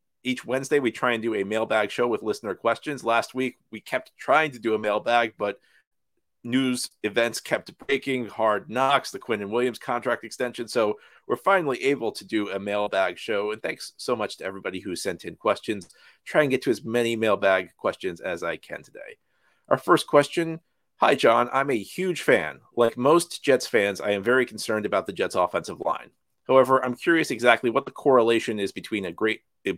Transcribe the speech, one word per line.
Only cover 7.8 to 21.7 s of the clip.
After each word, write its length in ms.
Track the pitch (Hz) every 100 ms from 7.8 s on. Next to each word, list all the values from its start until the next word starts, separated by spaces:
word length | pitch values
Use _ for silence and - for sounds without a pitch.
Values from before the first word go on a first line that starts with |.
| -
breaking, 400 | 135 143 131 110
Hard 420 | - 110 104 76
Knocks, 440 | 117 135 139 -
the 60 | 98
Quinnen 300 | - 107 101
Williams 280 | 113 123 113
contract 460 | - 120 123 117
extension. 420 | 113 - 123 113 113
So 320 | 123 107 107 - _ -
we're 80 | 123
finally 460 | - 196 151 123
able 260 | 135 139 117
to 140 | - 98
do 240 | 110 101
a 80 | 98
mailbag 580 | 101 104 104 101 92 90
show. 360 | - 104 104
And 100 | 107
thanks 300 | 170 156 - -
so 200 | - 117
much 220 | 104 -
to 60 |
everybody 360 | 90 98 95 92
who 160 | 101 87
sent 280 | 98 87
in 120 | 90 82
questions. 520 | 104 190 - 104 - _ - _
Try 180 | - 165
and 80 | 147
get 120 | 127
to 80 | -
as 140 | 113
many 300 | 127 120 117 117
mailbag 540 | 110 101 101 95 90 _
questions 440 | 101 - 92 85
as 220 | 92 85
I 140 | 85 82
can 260 | - 78
today. 360 | - - - - _ _ _ _ -
Our 100 | 131
first 280 | - 170 -
question, 540 | 147 143 - 165 165 - _ _ _
"Hi, 180 | -
John. 340 | 127 123 117 120
I'm 200 | 131 139